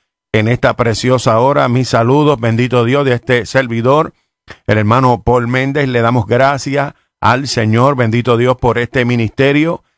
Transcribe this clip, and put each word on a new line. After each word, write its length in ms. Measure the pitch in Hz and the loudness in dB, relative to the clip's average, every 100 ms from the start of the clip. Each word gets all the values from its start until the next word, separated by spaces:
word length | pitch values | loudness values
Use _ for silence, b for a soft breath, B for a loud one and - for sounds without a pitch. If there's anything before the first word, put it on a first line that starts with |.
| _ _ _ | _ _ _
en 160 | 113 107 | -2 0
esta 260 | 123 127 | 0 0
preciosa 640 | 113 117 107 127 127 123 113 | 0 -2 -2 0 0 2 2
hora. 300 | 131 143 131 | 2 0 0
Mis 200 | 123 123 | 0 0
saludos, 500 | 123 117 143 147 131 | 0 2 2 2 0
bendito 440 | 113 113 123 127 | -2 0 0 0
Dios, 200 | 117 139 | 2 0
de 100 | 135 | 0
este 300 | 120 - 123 | -2 0 -2
servidor, 680 | 98 131 123 117 120 147 170 - _ _ - B - | 0 -2 -2 -2 2 0 0 -10 _ _ -20 B -2
el 120 | 107 | 0
hermano 440 | 107 123 127 113 | 2 2 2 0
Paul 260 | 120 123 117 | 0 0 0
Méndez. 400 | 127 135 143 139 | -2 -2 -2 -2
Le 120 | 123 | 0
damos 260 | 117 123 95 | 0 0 0
gracias 680 | 120 135 143 139 139 143 - _ _ | 0 0 -2 -4 -4 -4 -10 _ _
al 260 | 107 123 139 | -2 -2 -2
Señor, 500 | 123 110 110 139 131 | -2 0 2 2 0
bendito 420 | 113 120 120 117 | 0 0 0 2
Dios, 180 | 127 127 | 0 0
por 220 | 120 113 | -2 -2
este 260 | 120 135 | -2 -2
ministerio 800 | 120 123 110 - 135 143 165 175 _ | 0 0 -2 0 0 0 -2 -6 _